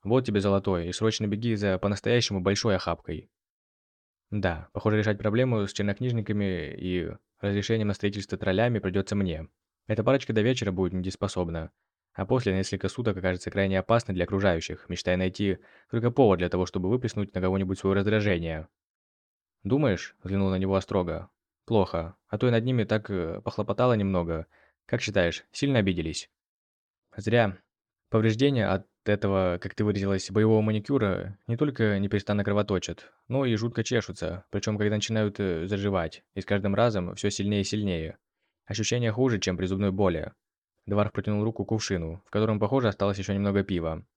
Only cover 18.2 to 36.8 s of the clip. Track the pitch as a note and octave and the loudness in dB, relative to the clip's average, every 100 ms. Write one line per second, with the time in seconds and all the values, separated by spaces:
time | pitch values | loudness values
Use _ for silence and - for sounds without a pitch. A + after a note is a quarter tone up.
18.2 | G#2 F2 E2 D#2 E2 _ _ _ _ _ | 2 0 -2 -6 -10 _ _ _ _ _
19.2 | _ _ _ _ G2+ C3+ C#3 F2+ - _ | _ _ _ _ 0 2 2 0 -4 _
20.2 | F#2+ G2 F#2+ F#2 F#2+ F#2+ - G2+ F2 D#2+ | -4 0 0 0 2 0 0 -2 0 -4
21.2 | F#2 _ _ _ - A2+ F#2 E2+ E2 - | -10 _ _ _ 0 2 2 -2 -6 -12
22.2 | _ G#2 B2+ A2+ A#2+ B2 G2+ A2 G#2 F#2+ | _ 0 2 2 2 0 2 -2 -2 -4
23.2 | E2 - - - G2+ G#2 B2+ A2+ G2 F#2 | -4 -6 -6 -6 -4 0 2 4 2 0
24.2 | E2 E2 E2 _ _ _ - - - G2 | 0 -4 -8 _ _ _ -6 -4 0 2
25.2 | E2+ - _ - C#3 B2+ G2 F2 D#2+ D#2 | 2 0 _ -4 2 4 2 0 -4 -6
26.2 | - _ _ _ _ _ _ _ _ - | -12 _ _ _ _ _ _ _ _ -6
27.2 | G#2+ A#2+ G#2+ F#2 _ _ _ _ _ A2+ | 2 4 2 -2 _ _ _ _ _ 2
28.2 | A2+ A2 C#3 C3 F#2+ F#2+ - _ - G2+ | 4 4 2 2 2 0 -2 _ -2 0
29.2 | G2+ G2 F#2 F2 G2+ - G#2 G2+ G2 G2 | 2 2 2 0 -6 -2 0 0 0 -2
30.2 | - G#2 A2 A2 G#2+ G#2+ G#2 C#3 G#2 F#2 | 0 2 4 4 4 0 0 0 2 0
31.2 | F2+ G2 - A#2 D3+ B2 G#2+ G2+ G2+ G#2 | -6 -12 -6 -2 -2 2 2 2 0 -2
32.2 | - G#2 G2+ G2+ G2+ F#2+ - E2+ - _ | 0 -2 2 0 2 -2 -2 -12 -16 _
33.2 | _ B2 C3 G#2+ A#2 - - B2 - F2+ | _ -2 0 0 0 -2 0 0 -2 -6
34.2 | D#2+ F#2 _ G2+ A2 G#2 G#2 G#2 - A2 | -6 -6 _ -4 -2 0 0 0 0 0
35.2 | G#2 G2+ G2 E2 F#2 G2+ G2+ F#2+ E2+ - | 0 0 -2 -2 -2 -2 0 0 -2 -8
36.2 | _ - - G2+ G2 G2 | _ -10 -2 2 2 4